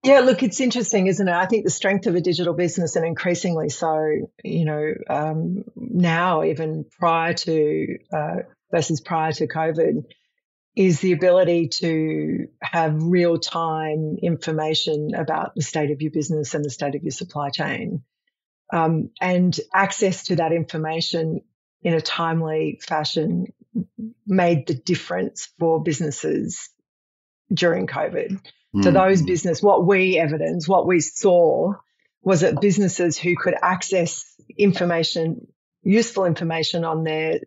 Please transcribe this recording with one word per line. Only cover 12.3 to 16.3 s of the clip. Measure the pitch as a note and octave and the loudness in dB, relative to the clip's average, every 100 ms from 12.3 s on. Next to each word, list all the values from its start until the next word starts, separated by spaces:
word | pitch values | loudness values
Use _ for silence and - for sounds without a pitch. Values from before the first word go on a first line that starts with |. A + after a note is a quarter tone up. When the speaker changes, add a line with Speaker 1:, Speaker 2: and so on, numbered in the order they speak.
| - - _ | -4 -6 _
Speaker 1:
have | - E3+ D#3+ D3+ | -4 0 0 0
real-time | D#3+ F3+ F3 E3 - E3+ E3 D#3+ D#3 D#3 D#3 - | 2 4 4 2 -2 -4 -2 -2 -2 -2 -4 -4
information | F3 D#3+ - D#3 D#3 D#3 - D3+ D3+ | -2 -2 -2 -2 0 0 0 -2 -2
about | - D3+ D#3 - | -4 -2 -4 -4
the | - | -6
state | D3 D#3+ D3 | -4 -2 -2
of | D3 | -2
your | D3+ | -2
business | D#3 C#3+ | -4 -2